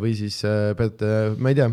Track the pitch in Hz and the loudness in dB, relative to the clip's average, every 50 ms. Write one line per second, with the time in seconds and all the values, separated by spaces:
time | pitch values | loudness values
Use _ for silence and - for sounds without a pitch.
0 | 101 113 113 104 104 104 101 - - 104 107 104 104 104 104 90 117 110 110 - | 0 -2 -2 -2 -4 -6 -6 -4 -2 0 0 0 0 0 0 0 -2 -2 -2 -2
1 | 107 107 107 110 110 107 107 110 123 131 139 143 135 113 | -2 0 0 0 0 0 -2 0 0 2 4 4 4 2